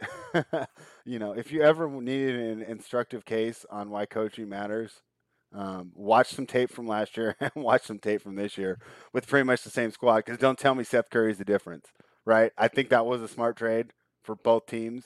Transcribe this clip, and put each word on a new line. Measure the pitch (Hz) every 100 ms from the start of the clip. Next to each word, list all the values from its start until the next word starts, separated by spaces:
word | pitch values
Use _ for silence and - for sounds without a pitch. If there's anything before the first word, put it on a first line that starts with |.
| - - -
<laughs> | 170 - 160 165 _ 151 - 120
you | 120
know, | 104
if | 107 113
you | 156
ever | 151 156 156
needed | 139 120 135 135 123
an | 113 110
instructive | 110 110 - 123 117 117 -
case | 113 113 113 -
on | 104 104
why | 104 104
coaching | 110 107 - 107
matters, | 101 104 110 110 - _ _ _ _ _
um, | 101 98 92 90 85
watch | 101 117 127 -
some | 127
tape | 123 123
from | - 117
last | 107 104 -
year | 110 -
<laughs> |
and | 135 151
watch | 120 123
some | - 104
tape | 107 104
from | 101 98
this | 104 -
year | 95 101 - - -
with | 127 -
pretty | 139 127
much | 123
the | -
same | 131 113
squad. | - 123 110 113
'Cause | 120
don't | 135 127
tell | 139 131
me |
Seth | 117 120 -
Curry's | 120 110 98
the | 98
difference, | 101 - 80 - _ _ _ 113
right? | 113 113 -
I | 113
think | 135 131
that | 123 113
was | 123
a | 113
smart | - 117 110
trade | 113 113 117 _ _ _
for | - 107
both | 120 113 -
teams, | 117 113 123